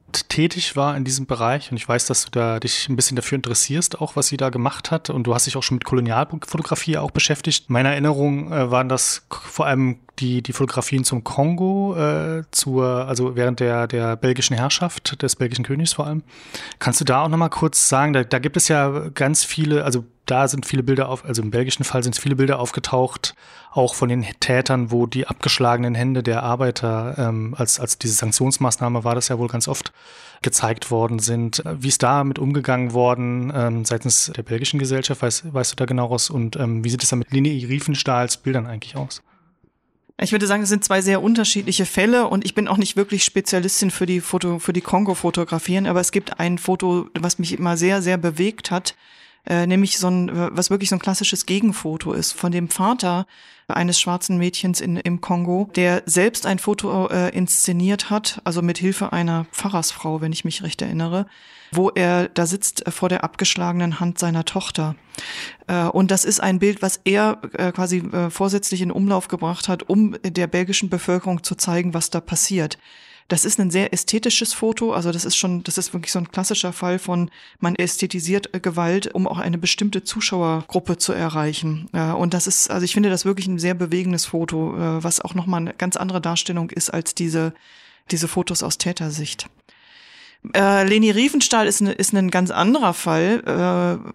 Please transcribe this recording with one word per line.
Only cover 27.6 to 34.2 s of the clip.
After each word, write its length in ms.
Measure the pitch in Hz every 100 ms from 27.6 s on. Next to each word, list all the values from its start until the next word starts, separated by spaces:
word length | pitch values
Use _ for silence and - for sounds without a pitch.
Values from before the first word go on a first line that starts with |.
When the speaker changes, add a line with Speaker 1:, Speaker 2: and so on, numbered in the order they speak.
| 117 -
Speaker 1:
als 200 | 120 -
diese 160 | 113 110
Sanktionsmaßnahme 880 | 113 - 131 - 127 - 120 117
war 100 | 117
das 140 | 120 -
ja 100 | 117
wohl 100 | 120
ganz 200 | 120 -
oft, 260 | - - _ - - - -
gezeigt 480 | - - 110 113 -
worden 300 | 117 113 117
sind. 440 | 107 117 117 - 165 151
Wie 120 | 131
ist 120 | -
damit 380 | 123 143 139 135
umgegangen 540 | 139 143 127 127 123
worden, 600 | 120 123 123 123 123 127 143
ähm, 300 | 120 117 113
seitens 460 | 117 123 -